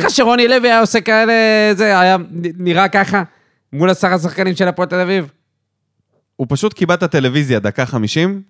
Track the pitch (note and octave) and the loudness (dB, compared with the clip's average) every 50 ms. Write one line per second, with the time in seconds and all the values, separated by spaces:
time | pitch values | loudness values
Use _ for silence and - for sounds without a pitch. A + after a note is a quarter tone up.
0 | B3 - - C#4+ A3 A#3 B3 A#3+ A#3+ A#3 C4 B3 A#3 A#3+ A3+ A3+ A3+ - - A3 | 0 0 0 2 2 2 4 2 2 2 2 2 2 4 4 4 2 2 0 -2
1 | E3+ A3+ A3 A3 A3+ A3+ A3+ A3+ A3 A3 G#3+ G#3+ G#3+ G#3+ G3+ F3+ A3 G#3 G3 F#3 | 0 2 2 2 2 2 2 2 2 2 2 2 2 2 2 0 0 2 4 4
2 | F3+ F#3 F#3+ F#3 E3+ - E3 E3+ E3+ E3+ E3 F3+ F3+ F3 E3 F3+ G3 F#3 - G3 | 4 4 2 0 -2 -8 -10 -8 -8 -8 -8 -4 -4 0 2 2 0 2 2 0
3 | F#3+ - G3+ G3 E3 - _ _ _ _ _ _ _ - C3+ C#3+ F3 F#3 F#3 - | 0 0 -2 -4 -4 -6 _ _ _ _ _ _ _ -12 -4 -2 0 0 0 0
4 | G#3 F3+ F#3 F3 D#3+ F3 - F#3 F#3 F#3 F3 - F#3+ F3+ F3 F3+ F#3 F3+ F3+ F3+ | 0 0 0 0 -2 -4 -4 -2 -4 -2 0 0 -2 -2 0 -2 -4 -4 -2 -4
5 | F3+ F3+ G3 F#3 D#3 C#3 _ _ _ _ _ _ _ _ _ _ _ _ _ _ | -2 -2 -2 -4 -4 -6 _ _ _ _ _ _ _ _ _ _ _ _ _ _
6 | _ _ _ _ _ _ _ - C3 - C#3+ - G#3 G#3+ - - F#3 E3 F3 E3 | _ _ _ _ _ _ _ -8 -4 -4 -4 -2 -2 -4 -2 -2 0 0 0 -2
7 | F#3 D#3 - C#3+ C3 B2+ C3 D3+ C#3+ B2+ B2 G#2+ G2+ G2+ - D3 B2+ - C3+ A#2 | -2 -2 0 0 0 0 0 0 0 0 -2 -2 -2 -2 -4 -4 -6 -4 -4 -4
8 | G#2+ G#2 - D#3 E3+ F#3+ G3 G3 G3 | -4 -2 -2 -2 -2 -2 -4 -8 -12